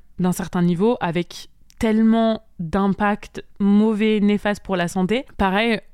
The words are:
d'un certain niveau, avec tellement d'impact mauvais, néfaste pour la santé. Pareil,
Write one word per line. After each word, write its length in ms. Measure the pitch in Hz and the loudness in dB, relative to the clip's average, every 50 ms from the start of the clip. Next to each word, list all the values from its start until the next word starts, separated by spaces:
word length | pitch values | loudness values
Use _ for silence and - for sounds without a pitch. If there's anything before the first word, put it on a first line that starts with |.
| - - - - | -14 -14 -6 -2
d'un 140 | 180 180 | -2 -2
certain 300 | 175 - 180 160 - 180 | -2 -4 -6 -4 -2 0
niveau, 360 | 175 175 175 165 208 233 247 - | 0 0 2 2 2 0 0 0
avec 480 | 180 175 151 175 170 - - - - - - - - - - - | -4 -4 -4 -4 -6 -6 -10 -18 -20 -20 -20 -20 -20 -20 -6 -2
tellement 640 | 240 220 214 220 220 220 220 226 226 226 220 - - _ _ - | 0 0 2 4 4 4 4 4 2 0 -2 -4 -8 _ _ -12
d'impact 840 | 170 156 208 196 196 196 185 - 208 202 208 - - - - - - - - - | -6 -4 -2 0 0 0 0 0 0 -2 -2 -4 -8 -14 -16 -18 -18 -14 -6 -2
mauvais, 600 | 202 202 202 208 220 220 220 202 220 220 220 208 | 2 2 4 4 4 2 2 0 0 0 2 2
néfaste 420 | 202 202 208 196 - 208 202 - | 2 2 2 0 0 -2 -4 -4
pour 140 | - - 190 | -4 -4 -2
la 120 | 180 175 170 | -2 -2 -2
santé. 360 | - 190 185 175 214 262 277 - - - | -2 -2 0 0 -2 -2 -4 -6 -4 -2
Pareil, 420 | 202 190 185 208 226 233 220 - - - | 0 0 0 0 0 0 -2 -2 -6 -12